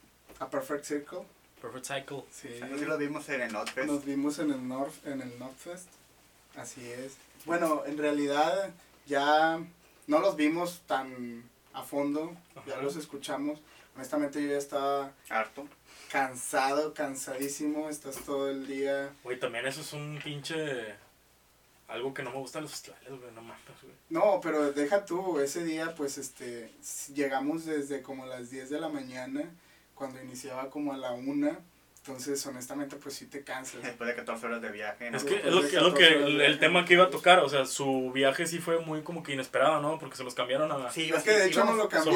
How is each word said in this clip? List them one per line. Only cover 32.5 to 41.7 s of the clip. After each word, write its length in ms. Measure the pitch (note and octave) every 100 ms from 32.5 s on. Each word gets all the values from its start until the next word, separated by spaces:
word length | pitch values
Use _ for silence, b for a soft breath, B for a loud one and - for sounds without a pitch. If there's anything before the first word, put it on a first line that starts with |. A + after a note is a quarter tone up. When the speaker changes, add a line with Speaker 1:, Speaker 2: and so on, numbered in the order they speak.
| B2+ B2 C#3+ C#3 C#3+
Speaker 1:
pues, 180 | C#3+ C3+
sí 100 | B2
te 160 | C#3
cansas. 400 | - B2+ C3 A#2+
Speaker 3:
Después 240 | B2 A#2 A#2+
de 60 |
catorce 320 | A#2+ A#2 A2+ A#2
horas 160 | A#2
de 80 | A2
viaje, 400 | G#2 G#2 - A#2+
¿no? 60 | C3+
Speaker 2:
Es 80 |
que 160 | C#3+ G3+
Speaker 1:
Después 60 | -
Speaker 2:
es 60 |
lo 80 | F3
Speaker 1:
de 60 | C#3+
Speaker 2:
que, 60 | F3
es 60 |
lo 120 | E3
que, 60 | F3+
Speaker 1:
catorce 120 | E3 D3+
horas 120 | C#3+
Speaker 2:
el, 80 | D3
Speaker 1:
de 60 |
Speaker 2:
el 60 | C#3+
Speaker 1:
viaje, 80 | D3
Speaker 2:
tema 240 | D#3 F3+
que 80 | F3
iba 80 | F3
a 20 | F3+
Speaker 1:
pues. 60 | D#3+
Speaker 2:
tocar, 180 | F3+ F3+
o 80 | C#3
sea, 180 | C#3 C3
su 460 | - C3+ C3 B2+
viaje 340 | C3 C3+ C#3 F3
sí 120 | E3+
fue 180 | E3+ E3
muy 240 | D#3+ D#3
como 200 | D3+ E3
que 80 | C#3+
inesperado, 480 | C3+ B2+ B2 C#3+ D#3
¿no? 180 | D3 D#3
Porque 180 | C#3 -
se 60 |
los 120 | B2+
cambiaron 360 | - B2 C3+ D#3
a 200 | C3+ B2
Speaker 3:
Sí, 180 | E3 D#3+
Speaker 1:
Es 100 | D#3+
que 60 | G#3
de 140 | G#3+ F#3+
hecho 140 | E3
Speaker 3:
íbamos 160 | G#3+